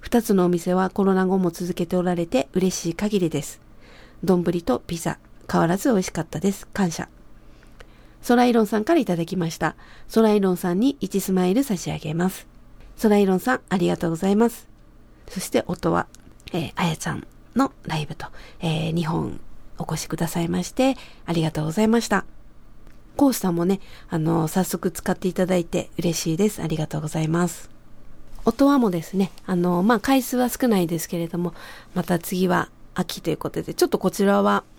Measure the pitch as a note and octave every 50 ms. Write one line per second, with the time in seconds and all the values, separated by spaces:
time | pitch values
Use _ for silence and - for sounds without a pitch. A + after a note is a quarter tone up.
0 | - - - A#3+ A3 - G#3 F#3+ F3+ F3 F3 E3+ - F#3 F3+ F#3 F#3+ F#3 - -
1 | G3 F#3+ G3 F#3 F#3 F#3 F#3+ F#3+ F3+ E3+ E3 - F3 F3 F3+ - F3+ E3 F#3 F3+
2 | F3 F3+ F3+ E3+ E3+ E3+ - C4 - - - G3 F3+ F#3 - - - E3+ E3 -
3 | G#3 G#3 G#3+ G3+ F3 D#3+ D#3 C#3+ C#3+ - - - - - - - - - - -
4 | - - - - - F3 F#3+ F3 E3+ F3 E3+ F3 E3+ - B3 - - - F3 E3
5 | - E3+ - - - - - - - - - F3+ E3+ E3 F3+ G3 - D4 A#3 F#3+
6 | F#3 - - - D#3 - - D#3 D#3 G3 G3 - - - - - G3+ E3+ D#3+ -
7 | - - - - - - - - - - - - - - - - - - - -
8 | - - - - - - A#3+ A#3+ B3 B3 A#3 A#3 A3 G3+ - G#3 G#3+ - E4+ E4
9 | A3+ - F3+ E3 E3+ E3 G3 F#3+ E3 E3 D#3+ - F3 D#3 - - - - - -
10 | - - - A3+ A3+ G#3+ G#3 G#3 G3 F#3+ F3+ F3 - F#3 F3 F#3 A#3 C#4 C#4+ -
11 | - F#3 - G3 F#3 - F#3+ F#3 F3+ F3+ F#3+ B3 C#4 - G#3 E3+ - D#3 D3+ D#3
12 | - D#3 D#3 E3 F3 F#3+ F#3+ - - - - - - - - - - - - -
13 | - A3 G#3 G3+ G3+ F#3+ F#3+ F3+ - B3+ B3+ - - - F3+ F#3+ E3+ F3 F3 -
14 | - E3 E3 D#3+ - F#3+ G3+ G#3 A#3 A#3 A#3 - - - - - - - - -
15 | - - - - - - - G3 - - - B3 - - F3 E3 - F3 E3+ F3
16 | - - - - - - - - - - - F3+ D#3 - - - F#3 E3+ D#3+ -
17 | - E3+ C#3+ - - - - - - - - A#3 C4+ C4+ - - - - D#3 D#3
18 | D3+ - D#3 - - - - - - - - - - E3 D#3 D#3+ E3 E3 D#3+ E3+
19 | E3+ D#3 E3 E3 - - - - - - - - - - - - E3 - D#3+ D#3
20 | - - - D#3 E3 D#3 - F3 E3+ E3 F3 F3+ F3 - - - B3+ C4+ B3+ -
21 | - - - - - - E3 E3+ D#3+ D#3+ - D#3 D3+ D#3 D#3+ G#3+ G#3+ A3 A3+ A#3
22 | A3 - G#3+ F#3+ - - - - - - - - - - - - - - - -
23 | - - - - C#4+ C#4 A#3 - - F#3 E3+ E3+ E3+ F3+ G3 G3 - - - -
24 | - - - E3 D#3 D#3+ E3 E3+ D#3+ D#3+ - F#3+ F#3 - - F3+ - F#3+ - -
25 | - - F#3 - - F#3 F3 - F#3 F3 F#3+ F3+ E3+ - - F3+ - - - -
26 | F3 F3 D#3+ - - D#3+ D#3+ D#3+ G3+ G#3+ G3+ - D#3+ D#3 E3 D#3 D#3 - - D3+
27 | D3+ D3+ - D#3+ D#3 D#3 D#3+ E3+ F3+ E3+ - - - - - - - - - -
28 | - - - - - - - - - A3+ A3+ - C#4 C#4 C#4+ C#4 A#3+ G#3 F3 E3+
29 | D#3+ - - F#3 G3+ - - - - - F#3 F3 F3 F3+ F3 F3 F3+ A3 A#3+ G#3
30 | - - C4+ C4+ B3 - - B3 B3+ A#3+ - - C#4 B3 A3 F#3+ F3 D#3+ E3+ D#3+
31 | - - - E3+ E3+ E3 - E3+ F3 F3 - - - - - - - - - F3+
32 | E3 - F3+ E3 - - G3 F3+ F#3 F3+ F3+ F3 - - - - - - - -
33 | F3+ - - - - E3+ D#3 - - - - D#3+ - - D#3 - F4+ - - -
34 | - F#3+ - - G3+ G3 G3+ G3+ G3 G#3 G3+ G3+ - - -